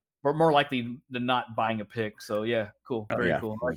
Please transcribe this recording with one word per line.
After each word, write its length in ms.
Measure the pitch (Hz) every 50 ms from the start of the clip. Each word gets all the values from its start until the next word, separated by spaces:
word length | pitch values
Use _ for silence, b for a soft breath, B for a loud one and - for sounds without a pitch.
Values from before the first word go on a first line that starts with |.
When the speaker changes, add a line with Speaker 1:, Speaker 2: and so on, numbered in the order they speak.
| _ _ _ _
Speaker 1:
we're 100 | - 143
more 200 | 147 156 165 160
likely 440 | 147 143 143 143 135 123 117 120 120 - - -
than 160 | 127 120 123
not 280 | 127 127 123 117 120 110
buying 240 | 120 110 110 113 107
a 20 | 101
pick. 360 | - - 117 107 104 - -
So 200 | - - 107 107 107
yeah, 240 | 117 117 110 104 101 - _ - -
cool, 180 | 123 113 107 104
Speaker 2:
Oh, 60 | 117
Speaker 1:
very 120 | 117 120 85
Speaker 3:
Yeah, 120 | 76 -
Speaker 1:
cool. 180 | 113 110 107 107
I 40 | 123
like 80 | 127 -